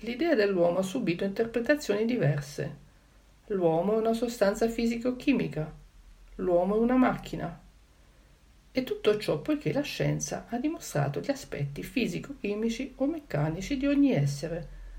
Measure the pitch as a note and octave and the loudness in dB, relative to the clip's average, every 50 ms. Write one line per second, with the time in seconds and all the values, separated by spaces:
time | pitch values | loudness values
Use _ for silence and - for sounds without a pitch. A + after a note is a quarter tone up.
0 | - A3+ A#3+ B3+ D#4+ E4+ D4+ A3 G#3 G3+ G3 F3 E3+ F3 F3 F#3 F#3+ F#3+ - C4 | -8 -8 -4 0 2 2 4 4 4 4 4 4 4 4 4 2 -2 -2 -2 -2
1 | G#3+ E3 E3+ F3 G3 G3 G3 - A3+ A#3 - B3 A#3 - D4+ D4 - - G3+ G#3 | 0 0 0 0 -2 -4 0 0 -2 0 0 -2 2 2 2 0 2 -2 0 0
2 | A3 A3+ B3 A3 E3 C#3+ C#3+ C#3+ - - - - - - - - - - _ - | 0 0 0 2 2 2 2 0 -4 -8 -8 -6 -6 -8 -8 -12 -18 -20 _ -20
3 | _ _ _ - _ _ _ _ _ - G#3+ F#3+ F3+ E3 D#3+ E3 F3+ G3+ A3 A3+ | _ _ _ -20 _ _ _ _ _ -6 -2 2 2 4 4 4 2 2 2 2
4 | A3 A3+ A3+ A3+ B3 A#3 - - G3+ G3 G#3 - A#3 A3+ A3+ - A#3 A#3 A#3 A#3 | 2 2 2 2 0 -2 0 2 2 2 4 2 0 0 2 0 0 0 0 0
5 | - B3+ B3+ - - D4 C4 G3 D#3+ D#3 C#3+ D#3 D#3 - - - - - _ - | -2 -2 -4 0 0 2 2 2 2 -2 -2 -4 -6 -6 -8 -14 -20 -20 _ -20
6 | - - - - - - - - F#3+ F#3 F3 F3 F3+ F#3+ G#3 A3 A#3 A#3+ B3+ B3+ | -20 -20 -20 -20 -20 -18 -8 -4 0 4 4 4 4 4 2 2 4 4 6 6
7 | B3+ A3 F#3+ - - - - E3 D#3 E3+ - - - - - - - _ _ _ | 6 4 4 0 -6 -8 -8 -6 -6 -8 -8 -12 -18 -20 -20 -20 -20 _ _ _
8 | - - - - - _ - _ _ _ - - _ - _ C4 B3+ - G#4 G#4 | -20 -20 -20 -20 -20 _ -20 _ _ _ -20 -20 _ -4 _ -4 -2 -2 -6 0
9 | - G#3+ G#3 G#3 - - D#3+ D3 - - D4+ D4 - D3+ C#3+ C#4 C#4+ - - - | 2 2 2 2 0 -2 -2 -2 0 -2 -2 0 0 -2 -2 -2 -2 -4 -4 -2
10 | D#3 D3 D3+ D3+ - - - - - - A3+ B3 B3+ D4+ E4+ E4+ - - - C#3+ | 0 0 0 -2 -4 -6 -6 -8 -8 -6 -6 -4 -2 -2 -4 -4 -10 -6 -2 -2
11 | C#3+ C#3+ C#3+ E3+ E3+ - C#4 C4+ - - - - C#3+ C#3+ - - F3+ F#3 - C4 | -2 0 -2 -4 -4 -4 -4 -4 -6 -10 -6 -6 -6 -6 -6 -8 -10 -4 -2 -2
12 | G#3+ F3+ E3+ E3 E3 - C#4+ - - G3+ G#3 G#3+ A3+ A3+ A3+ - C4 B3+ - - | -2 0 -2 -6 -8 -10 -12 -8 -6 -4 -4 -2 -2 -2 -2 -2 -6 -8 -4 -2
13 | C4 C#4+ E4+ D#4+ - - - D3 D3 D#3+ D#3+ F3+ F#3+ - C#4+ C4 C4+ C#4+ C#4+ C#4 | -2 -2 -2 -4 -6 -4 -2 -2 0 0 -2 -4 -4 -4 -4 0 0 2 4 6
14 | C#4+ C4+ A3 D3 C#3+ C#3+ - - - E3 E3+ F3 F3 - - - - - - | 6 6 6 4 2 2 0 -4 -6 -6 -6 -8 -8 -10 -14 -14 -16 -14 -12